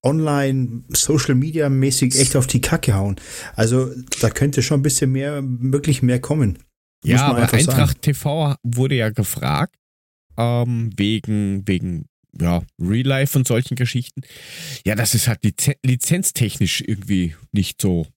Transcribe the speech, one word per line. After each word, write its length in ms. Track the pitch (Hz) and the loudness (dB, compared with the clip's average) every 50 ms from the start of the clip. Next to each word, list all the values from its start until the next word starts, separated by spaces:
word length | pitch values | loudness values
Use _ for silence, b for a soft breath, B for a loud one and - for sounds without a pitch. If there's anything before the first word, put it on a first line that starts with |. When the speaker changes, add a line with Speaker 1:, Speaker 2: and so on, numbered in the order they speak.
| - | 0
Speaker 1:
online, 800 | 202 151 160 156 151 143 143 139 135 135 135 127 117 113 117 - - | 0 0 2 0 0 0 0 0 0 0 0 -2 -4 -6 -10 -10 -2
Social 440 | - - - - 151 143 - - 135 | -2 0 2 2 2 2 2 2 2
Media 340 | 127 139 160 156 160 147 | 2 2 0 0 0 0
mäßig 480 | 139 135 135 131 139 135 - 135 127 131 135 | 2 2 4 2 2 2 2 2 2 4 2
echt 160 | 135 127 - | 2 4 2
auf 100 | 139 127 | 0 0
die 160 | 131 - 123 | 2 0 0
Kacke 320 | - - 165 165 - - 101 | 0 0 -2 0 2 0 0
hauen. 220 | 98 98 101 95 B B B B B B B B | 2 0 -2 -4 B B B B B B B B
Also 360 | - 110 113 123 127 127 127 - 127 127 - - - | -2 0 2 2 0 0 -2 -6 -12 -10 -10 -4 -2
da 80 | - 117 | -2 -2
könnte 320 | - - 139 147 139 - | 2 2 0 0 2 0
schon 200 | 135 - 156 143 | 0 2 2 2
ein 20 | 139 | 2
bisschen 280 | 151 131 - 151 131 | 2 0 2 0 0
mehr, 300 | 131 131 135 147 147 143 135 | 0 0 -2 -4 -4 -6 -4
wirklich 600 | 131 127 117 123 131 135 143 143 160 139 - 127 | -6 -4 -2 -2 0 0 0 0 0 0 2 2
mehr 160 | 123 123 123 | 2 2 2
kommen. 400 | 127 - 147 156 135 101 87 - - _ _ _ _ _ _ _ - | 0 0 0 2 2 0 0 -4 -12 _ _ _ _ _ _ _ 0
Muss 80 | - | 2
Speaker 2:
Ja, 60 | 120 127 | 4 4
Speaker 1:
man 100 | 139 143 | 4 4
Speaker 2:
aber 100 | 123 120 117 | 2 2 2
Speaker 1:
einfach 160 | - - 117 | 2 4 2
sagen. 120 | - - | 2 2
Speaker 2:
Eintracht 300 | 127 131 147 139 - - - | 4 2 2 2 0 0 0
T 100 | 151 143 | -2 -2
V 420 | - - 147 143 160 156 143 139 - | 0 -2 -2 -2 0 0 0 0 -2
wurde 340 | - 123 117 120 131 139 - | -4 -4 0 0 0 0 2
ja 140 | 123 113 110 | 0 0 0
gefragt, 680 | 110 - 104 - - 71 - 65 73 71 165 - _ _ _ _ _ _ _ _ _ _ _ _ - | 0 -2 -4 -4 -4 -4 -2 -2 0 0 -2 -4 _ _ _ _ _ _ _ _ _ _ _ _ -4
ähm, 540 | - 117 120 120 120 120 120 120 117 117 113 95 | -2 0 0 2 0 0 0 -2 -2 -4 -4 -2
wegen, 720 | - 101 104 110 107 - 110 107 104 104 98 98 98 98 | -2 0 0 0 -2 -2 -2 -2 0 0 -2 -2 -2 0
wegen, 380 | 104 95 87 80 92 87 80 73 _ _ _ _ _ _ - | 0 -2 0 0 -4 -6 -6 -8 _ _ _ _ _ _ -2
ja, 220 | 80 87 87 85 - - _ - | 0 0 0 0 -2 -6 _ -6
Real 280 | 85 90 107 120 127 | -2 0 0 0 0
Life 280 | 135 135 135 139 139 - | 0 0 0 0 2 2
und 120 | 143 127 | 0 2
solchen 280 | - 120 117 127 - 131 | 2 2 0 0 -2 -2
Geschichten. 460 | 117 123 120 - 123 120 - _ 135 B B B B B B B B 165 160 135 B B | -2 -2 -2 -2 -6 -6 -6 _ -16 B B B B B B B B -14 -14 -14 B B
Ja, 80 | 95 107 | -2 -2
das 220 | 110 120 - - | 0 0 0 0
ist 120 | 107 - | 2 2
halt 160 | 120 110 - - | 0 -2 0 0
lizen-, 300 | 107 - - - - 143 _ - | -2 0 0 -2 -2 -2 _ 0
lizenztechnisch 1000 | 127 127 123 - - 170 180 190 - - - 120 101 - - 101 85 - - | 0 0 0 0 0 0 0 0 -2 -2 0 -2 -2 0 -2 -2 -2 -2 -4
irgendwie 520 | - - 107 98 95 - 101 92 90 82 78 - - _ | -4 -4 -6 -6 -2 -2 0 0 0 -2 -4 -10 -16 _
nicht 300 | - 101 92 - - - | -2 0 0 -2 -2 -2
so 240 | - 98 90 85 78 - _ | -2 0 0 0 -2 -6 _